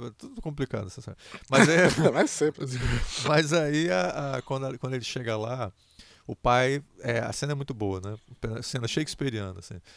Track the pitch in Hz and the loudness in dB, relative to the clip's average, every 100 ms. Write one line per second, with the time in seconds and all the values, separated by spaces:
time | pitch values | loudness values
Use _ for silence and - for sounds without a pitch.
0 | 120 - 269 254 160 143 131 110 98 - | -10 -14 -16 -10 -8 -4 -4 -4 -6 -10
1 | - 98 - - - 135 151 165 175 - | -16 -16 -18 -18 2 6 8 8 6 6
2 | 160 131 - - 151 - 139 123 123 117 | 4 4 2 2 0 0 -6 -2 0 0
3 | - - 131 151 151 170 147 151 170 185 | -2 -2 2 2 4 2 2 0 2 2
4 | 180 151 139 131 - 135 135 127 131 131 | 0 -2 -4 -4 -4 -6 -6 -6 -6 -6
5 | 117 135 117 110 113 127 104 - _ - | -6 -6 -4 -2 -4 -4 -6 -10 _ -20
6 | - - - - 123 123 131 143 - - | -20 -18 -12 -2 4 6 4 0 -4 -8
7 | 120 117 117 - 147 143 139 117 101 95 | -2 -2 -2 -4 -4 -4 -6 -4 -2 -2
8 | 98 107 - 127 113 117 - 131 113 156 | -6 -10 -14 -10 -8 -6 -6 -4 -2 -2
9 | 151 - 139 110 98 92 - 90 - | -4 -4 -4 -4 -6 -10 -14 -16 -18